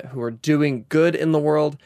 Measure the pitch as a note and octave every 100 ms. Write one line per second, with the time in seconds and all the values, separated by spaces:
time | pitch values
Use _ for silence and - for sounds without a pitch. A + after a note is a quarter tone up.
0 | B2+ C3 A#2 A#2 D3+ D3 D3 B2+ - D#3
1 | E3+ - D#3+ D#3 D3 D3+ D3+ C#3+